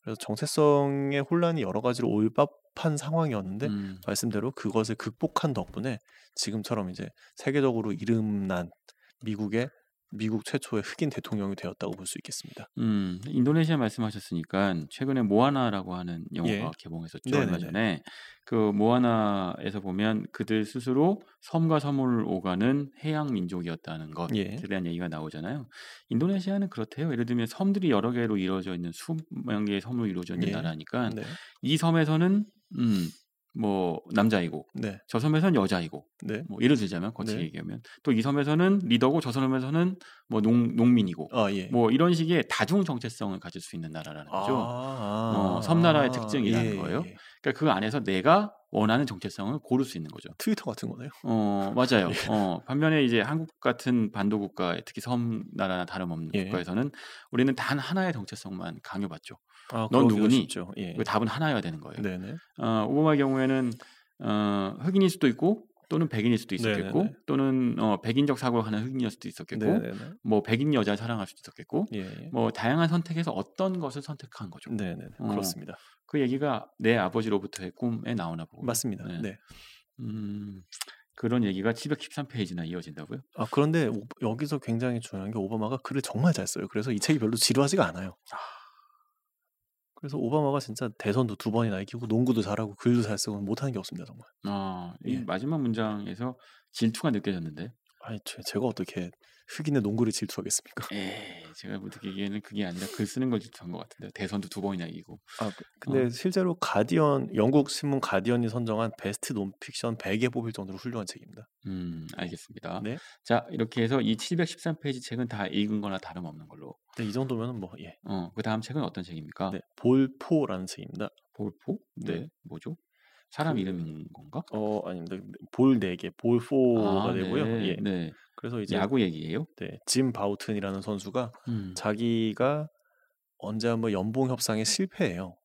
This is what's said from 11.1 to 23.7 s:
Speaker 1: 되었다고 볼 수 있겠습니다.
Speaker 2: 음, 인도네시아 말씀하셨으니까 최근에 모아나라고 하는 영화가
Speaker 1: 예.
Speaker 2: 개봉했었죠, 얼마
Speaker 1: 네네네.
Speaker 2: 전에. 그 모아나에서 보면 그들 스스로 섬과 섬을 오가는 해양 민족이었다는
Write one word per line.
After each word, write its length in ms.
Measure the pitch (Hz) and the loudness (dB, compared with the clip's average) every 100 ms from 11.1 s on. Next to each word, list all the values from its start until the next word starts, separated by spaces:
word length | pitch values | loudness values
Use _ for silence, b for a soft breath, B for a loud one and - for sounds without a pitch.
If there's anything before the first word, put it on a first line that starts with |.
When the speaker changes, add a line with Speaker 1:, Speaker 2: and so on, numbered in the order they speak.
| - - 107 98 95 | -4 -6 -4 -4 -4
Speaker 1:
되었다고 380 | 90 85 98 | -8 -6 -8
볼 120 | 95 95 | -6 -10
수 120 | - | -10
있겠습니다. 480 | - - - - - - | -10 -12 -12 -16 -14 -2
Speaker 2:
음, 420 | 113 104 95 90 123 | 0 2 0 -4 -2
인도네시아 500 | 127 127 156 160 156 | 2 4 4 4 2
말씀하셨으니까 960 | 113 - 110 104 - 87 80 95 101 87 73 | 0 0 -4 -4 -6 -6 -2 0 2 0 -6
최근에 320 | - 135 135 | -6 -2 2
모아나라고 760 | 107 104 131 139 120 101 92 90 | 4 6 6 4 0 0 -4 -6
하는 280 | 87 82 82 | -6 -8 -6
영화가 200 | - 85 | -2 0
Speaker 1:
예. 160 | 104 82 80 | 0 -4 -8
Speaker 2:
개봉했었죠, 500 | 82 82 82 - 123 | -12 -10 -10 -10 0
얼마 120 | 139 113 85 | 2 2 0
Speaker 1:
네네네. 20 | |
Speaker 2:
전에. 420 | 82 92 113 80 B B B B - | -2 0 0 0 B B B B -2
그 100 | 120 | 2
모아나에서 1300 | 107 101 110 123 123 113 107 98 92 - - 98 | 4 6 6 6 6 4 2 0 -2 -4 -6 -6
보면 440 | 95 92 110 110 - | -4 0 0 0 -4
그들 320 | - 107 110 | -8 0 0
스스로 580 | 107 131 123 127 165 202 B B | 0 -4 0 4 4 2 B B
섬과 380 | - 165 165 156 | -4 2 4 2
섬을 440 | 139 139 131 117 - | 2 2 2 2 2
오가는 640 | 92 92 90 117 139 139 - | 0 0 2 2 2 -2 -8
해양 300 | 151 151 147 | -4 -2 -2
민족이었다는 800 | 107 90 90 85 | -2 -2 -4 -6